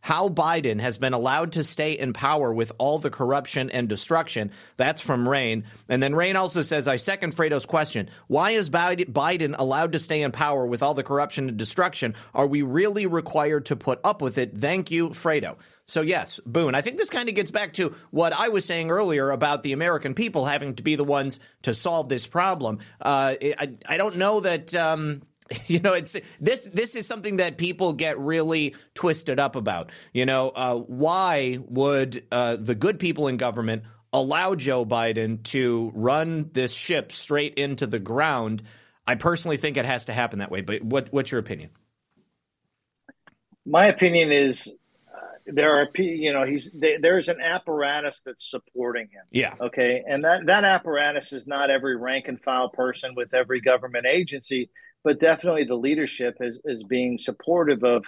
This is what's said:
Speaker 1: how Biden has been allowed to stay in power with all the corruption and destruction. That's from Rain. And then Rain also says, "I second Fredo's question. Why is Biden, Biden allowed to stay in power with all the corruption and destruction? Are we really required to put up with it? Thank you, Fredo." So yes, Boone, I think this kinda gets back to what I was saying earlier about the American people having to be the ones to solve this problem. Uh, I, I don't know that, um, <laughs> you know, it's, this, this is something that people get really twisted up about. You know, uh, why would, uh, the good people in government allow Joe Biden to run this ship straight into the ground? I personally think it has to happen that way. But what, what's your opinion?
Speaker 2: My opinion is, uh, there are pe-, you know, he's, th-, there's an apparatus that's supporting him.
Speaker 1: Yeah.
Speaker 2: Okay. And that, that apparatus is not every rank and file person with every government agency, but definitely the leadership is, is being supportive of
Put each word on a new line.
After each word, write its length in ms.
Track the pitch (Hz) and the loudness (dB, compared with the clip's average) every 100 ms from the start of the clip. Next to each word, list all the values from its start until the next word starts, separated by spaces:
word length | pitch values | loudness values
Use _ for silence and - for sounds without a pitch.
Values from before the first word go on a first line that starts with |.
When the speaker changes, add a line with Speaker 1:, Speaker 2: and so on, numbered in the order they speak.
Speaker 1:
how 280 | - 160 196 | 0 0 2
Biden 500 | 160 160 170 135 107 | 2 2 2 0 0
has 180 | 123 107 | -2 -2
been 160 | 131 | -2
allowed 400 | 127 123 143 170 | 0 0 0 0
to 100 | 170 | -4
stay 300 | 143 - 151 | -6 -2 -4
in 200 | 151 127 | -2 -4
power 400 | 110 139 151 131 | -2 0 2 2
with 180 | 113 113 - | 0 -2 -2
all 220 | 131 151 | -2 0
the 100 | 147 | -2
corruption 600 | - 127 139 131 147 131 | -2 0 0 0 -4 -2
and 200 | 127 120 | -2 -2
destruction. 600 | 104 - 165 160 - 104 - - - | -4 0 0 0 -4 -6 -8 -20 -2
That's 240 | 131 156 | 0 0
from 260 | - 131 120 | -2 0 2
Rain. 380 | 139 123 110 107 - - | 2 2 -2 -6 -16 -2
And 120 | 127 | 2
then 140 | 135 147 | 2 2
Rain 200 | 180 190 | 2 2
also 260 | 185 180 | 0 0
says, 260 | 151 156 135 | 0 0 2
"I 80 | 127 | 0
second 400 | - 196 170 - | 0 -2 -4 0
Fredo's 300 | 160 147 - | 2 2 0
question. 440 | 160 151 117 95 - _ | 0 0 -2 -6 -10 _
Why 240 | 135 190 | 2 2
is 180 | 226 175 | 2 0
Biden, 420 | 165 175 180 175 | 0 2 0 0
Biden 440 | 127 147 180 156 143 | 0 0 0 -2 0
allowed 360 | 131 135 165 | 0 2 0
to 60 | 160 | -2
stay 220 | 160 156 | -2 -2
in 100 | 143 | -2
power 340 | 123 147 143 123 | 0 0 2 0
with 160 | 120 | 0
all 120 | 139 | 0
the 100 | 139 | 0
corruption 460 | 135 139 143 - 135 | 0 0 0 -2 -4
and 80 | 110 | -4
destruction? 580 | 110 - 180 - 123 110 - | -4 0 0 0 -4 -6 -8
Are 140 | - 139 | 0 2
we 140 | 147 | 2
really 440 | 139 139 202 202 190 | 0 2 2 2 0
required 600 | 170 165 156 147 151 - | -2 0 0 2 0 -2
to 80 | 127 | -4
put 240 | - 123 | -2 0
up 180 | - 208 | 0 0
with 160 | 135 117 | -2 -2
it? 200 | 120 101 | -4 -2
Thank 340 | 139 185 165 | -2 -2 -2
you, 180 | 165 165 | -2 -2
Fredo." 480 | - 175 151 92 - - _ - | -2 0 0 -2 -10 -20 _ -6
So 160 | - | -2
yes, 380 | 160 175 - - - | 0 0 -2 -10 -4
Boone, 300 | 117 160 131 | 0 2 2
I 60 | |
think 160 | 170 285 | 0 -2
this 120 | 427 | -2
kinda 220 | 320 240 | -2 -2
gets 180 | 202 190 | -2 -2
back 240 | 214 202 | -2 -4
to 220 | - 170 - - | -2 -4 -4 -6
what 200 | 151 165 | 0 0
I 180 | 151 226 | 2 0
was 140 | 208 | 0
saying 280 | - 170 160 | -2 -4 0
earlier 400 | 175 202 147 135 | 0 2 2 0
about 320 | 135 147 147 | 2 0 0
the 100 | 139 | -2
American 400 | 135 170 160 - | 0 0 0 -2
people 320 | 139 226 160 131 | -2 -2 0 0
having 300 | 143 143 113 | -2 -4 -4
to 80 | |
be 120 | 160 151 | -2 0
the 80 | |
ones 360 | 143 143 135 - - _ | 2 0 0 -6 -18 _
to 100 | - | -4
solve 360 | 117 175 165 139 | -2 0 -2 0
this 180 | 127 - | -4 -4
problem. 500 | 170 185 180 123 107 - - | 0 0 0 -2 -4 -8 -6
Uh, 320 | - 139 135 135 | 0 2 2 0
I, 340 | 139 147 143 117 - | -2 -2 -6 -8 -4
I 100 | 165 | 0
don't 200 | 208 175 | 0 2
know 220 | 190 214 | 2 2
that, 360 | 196 165 170 175 | 0 -2 -2 0
um, 480 | 165 156 151 143 - _ _ | 0 0 -2 -6 -12 _ _
<laughs> 200 | - - | -12 0
you 140 | 170 | 2
know, 140 | 190 | 4
it's, 220 | 180 156 196 - - | 2 -2 -10 -10 -2
this, 260 | 160 262 214 | 0 0 -2
this 300 | 185 233 240 | -4 -2 -4
is 120 | 202 | -6
something 300 | 226 208 196 | -6 -4 0
that 200 | 175 147 | 0 0
people 360 | 175 170 185 | -4 0 -2
get 260 | 151 160 143 | 0 -2 -2
really 560 | 139 165 160 160 147 - - | -2 0 2 0 -2 -6 -18
twisted 460 | - 180 156 - 131 | -2 0 0 0 0
up 160 | 139 131 | 0 0
about. 360 | 107 90 82 - - | -4 -4 -6 -16 -6
You 140 | 123 131 | -2 2
know, 220 | 131 131 | 2 0
uh, 260 | 127 127 120 | -2 -2 -2
why 840 | 120 123 151 180 190 156 131 123 - | -4 0 2 4 2 2 0 -4 -6
would, 560 | 123 139 143 131 120 - | 0 2 4 0 -4 -4
uh, 260 | 123 120 117 | 0 0 -2
the 180 | 110 110 | -2 0
good 240 | 165 185 | 0 0
people 280 | 180 151 143 | -2 0 0
in 100 | 127 | 0
government 440 | 123 113 113 110 110 - _ | -2 -2 -2 -4 -8 -20 _
allow 400 | 139 135 151 185 | -2 0 0 0
Joe 320 | 190 131 127 113 | 0 0 0 0
Biden 560 | 120 117 113 110 113 - | 0 0 0 -2 -4 -4
to 460 | 135 127 117 113 107 | 0 2 2 -2 -2
run 560 | 113 147 160 165 156 | 0 2 0 -2 -2
this 180 | 127 127 | -2 -2
ship 400 | - - 160 113 | -2 -2 -2 -2
straight 440 | - - 147 147 147 | -10 -2 0 0 -2
into 320 | 139 135 127 | -2 -2 -4
the 100 | 113 | -4
ground? 640 | 98 120 156 135 110 107 - - _ _ - | -2 0 0 0 -2 -6 -8 -20 _ _ -4
I 80 | 123 | 0
personally 420 | 170 170 170 147 | 0 0 0 -2
think 200 | 156 139 | 0 -2
it 80 | 123 | 0
has 200 | 123 - | -2 -2
to 80 | |
happen 240 | 120 117 101 | -2 -2 -2
that 140 | 98 | -6
way. 100 | 92 | -6
But 220 | 95 107 | -4 -6
what, 280 | 110 135 131 | 0 -2 0
what's 200 | 139 127 | -2 -2
your 80 | 123 | -4
opinion? 320 | 101 85 78 _ _ _ _ _ _ _ _ _ _ _ _ _ _ - _ _ _ _ - | -4 -8 -12 _ _ _ _ _ _ _ _ _ _ _ _ _ _ -20 _ _ _ _ 2
Speaker 2:
My 220 | 156 202 | 6 6
opinion 440 | 202 180 170 160 | 6 4 4 4
is, 400 | 143 139 123 - - _ _ _ | 6 4 2 -8 -14 _ _ _
uh, 80 | - - - - | -20 -18 -18 -6
there 340 | 139 151 147 | 2 4 4
are 60 | 143 | 2
pe-, 160 | - | 0
you 280 | 185 165 151 | -2 0 0
know, 120 | 143 | 0
he's, 260 | 131 143 120 | 0 -2 -6
th-, 280 | 165 156 147 | 0 2 4
there's 260 | 156 185 160 | 4 4 2
an 140 | - | -2
apparatus 800 | 165 175 - 151 143 147 147 - | -2 -2 -2 -2 0 0 -4 -8
that's 240 | - 120 - | -16 -16 -12
supporting 560 | 127 _ 123 123 117 107 | -12 _ -6 -4 -4 -8
him. 180 | 101 - | -16 -6
Speaker 1:
Yeah. 240 | 127 117 - | -2 -2 -2
Speaker 2:
Okay. 440 | 123 - 123 123 - | -6 2 2 2 0
And 160 | 139 156 | 0 2
that, 200 | 180 165 | 2 4
that 180 | 196 | 4
apparatus 720 | 196 185 170 143 147 147 - | 6 2 2 0 0 -2 -6
is 140 | 135 131 | -12 -6
not 240 | 143 139 | -2 2
every 240 | 135 135 123 | 2 2 -2
rank 320 | 123 131 131 | -2 -4 -4
and 120 | 127 | -6
file 300 | - 127 127 | -2 0 0
person 460 | - 127 123 131 127 | 0 -2 -2 -8 -8
with 180 | 120 | -2
every 280 | 131 127 127 | 0 2 0
government 440 | 131 127 123 120 120 | 4 2 2 -2 2
agency, 640 | 160 175 139 - 131 120 - - _ | 2 0 -6 -4 -4 -4 -10 -20 _
but 160 | 151 147 | 0 4
definitely 440 | 165 160 175 160 | 4 4 2 0
the 120 | 131 120 | 0 0
leadership 600 | 127 151 147 - 123 117 | 0 0 -2 -2 -4 -4
is, 220 | 123 117 151 | -8 -8 -8
is 180 | 120 | -8
being 340 | 104 123 127 120 | -2 0 0 -2
supportive 680 | - - - 175 160 131 | -6 -6 0 2 4 4
of 200 | 120 120 | 4 4